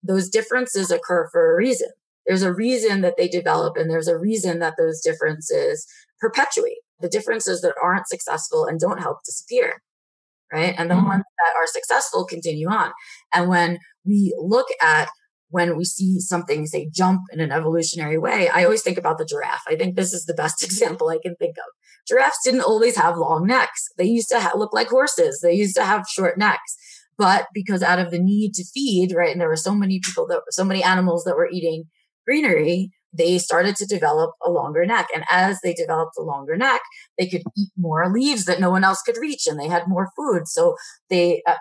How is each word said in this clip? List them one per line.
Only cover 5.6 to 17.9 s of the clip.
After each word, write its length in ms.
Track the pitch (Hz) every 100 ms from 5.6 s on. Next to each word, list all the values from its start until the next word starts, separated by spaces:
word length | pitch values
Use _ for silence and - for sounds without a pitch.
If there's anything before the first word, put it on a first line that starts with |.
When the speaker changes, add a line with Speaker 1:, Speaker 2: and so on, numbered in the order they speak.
| 147 151 - - _ -
Speaker 1:
perpetuate. 600 | 220 440 - - - - - _
The 80 | 170
differences 500 | 208 202 226 202 180
that 140 | 180 -
aren't 260 | 175 190 196
successful 560 | - - 160 - 160
and 160 | 151 160
don't 220 | 175 208
help 160 | - - -
disappear, 560 | - - 247 - - _ _ _ _ _ _ -
right? 240 | 156 175 175
And 120 | 165
the 40 |
Speaker 2:
Mm-hmm. 140 | 180 -
Speaker 1:
ones 160 | 190 - -
that 200 | 170 -
are 60 | -
successful 580 | 508 - - - 185
continue 440 | 180 170 165 151 165
on. 240 | 214 165 - - - -
And 160 | 180 180
when 300 | 180 170 175 - _ 185
we 280 | 202 196 -
look 300 | 170 233 359 -
at, 300 | 160 156 - - _ _ _
when 260 | 175 175 160
we 80 |
see 340 | 175 - 190 185
something, 480 | - 175 170 151 151
say, 220 | 156 156
jump 300 | 170 185 190 185
in 60 | 156
an 140 | 160
evolutionary 640 | 143 160 165 160